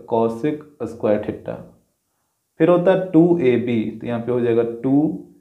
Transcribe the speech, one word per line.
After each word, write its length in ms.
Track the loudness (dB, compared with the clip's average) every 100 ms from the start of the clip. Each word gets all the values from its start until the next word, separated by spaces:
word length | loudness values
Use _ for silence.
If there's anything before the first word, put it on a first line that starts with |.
| -4
cosec 560 | 0 0 -2 -4 -4 -10 -12 -12
स्क्वायर 360 | -4 0 0
theta। 340 | -2 -8 -10 -12 -16 _ _ _ _ _ _ _ _ 0
फिर 100 | 2
होता 220 | 4 2
है 200 | 0 2
टू 260 | 4 4 4
ए 160 | 2 2
बी, 240 | 0 -2 -2
तो 160 | -6 -8
यहाँ 120 | -6
पे 100 | -4
हो 80 | -2
जाएगा 220 | 2 2 0 -2
टू 420 | 0 2 2 -2 -12 _